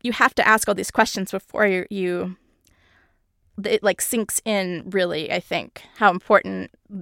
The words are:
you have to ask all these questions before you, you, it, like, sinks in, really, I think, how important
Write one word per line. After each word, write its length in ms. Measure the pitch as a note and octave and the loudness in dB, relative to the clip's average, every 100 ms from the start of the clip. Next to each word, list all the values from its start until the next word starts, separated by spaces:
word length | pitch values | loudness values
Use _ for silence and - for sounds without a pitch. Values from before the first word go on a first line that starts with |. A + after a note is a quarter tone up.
you 100 | A#3+ | -4
have 220 | - B3 | 2 2
to 120 | - G#3+ | 4 4
ask 220 | A3 - | 4 2
all 60 | |
these 160 | F#3+ F#3 | -2 -2
questions 400 | - A3 - F#3+ | 0 0 0 -6
before 360 | F#3+ - - G#3 | -8 -6 0 2
you, 200 | F#3 - | 0 -4
you, 480 | G3 F3+ F3+ F#3 F#3 _ _ _ _ _ _ _ _ _ _ _ - | -4 -4 -2 -6 -10 _ _ _ _ _ _ _ _ _ _ _ -8
it, 180 | G3 G#3+ | 0 0
like, 200 | G#3 F#3 | 2 0
sinks 400 | - A#3+ G#3 - | 0 -2 -2 -4
in, 460 | A3+ G3+ F3+ E3+ - | -2 -2 -2 -6 -4
really, 420 | F#3 F3+ D#3 D#3+ | -2 0 -2 -4
I 80 | F3+ | -6
think, 400 | - E3 - - - - | -4 -6 -6 -14 -16 2
how 140 | G#3 | 2
important 600 | F3+ - G3+ F#3+ F#3+ F#3+ _ _ G3+ | 2 4 4 4 -8 -10 _ _ -16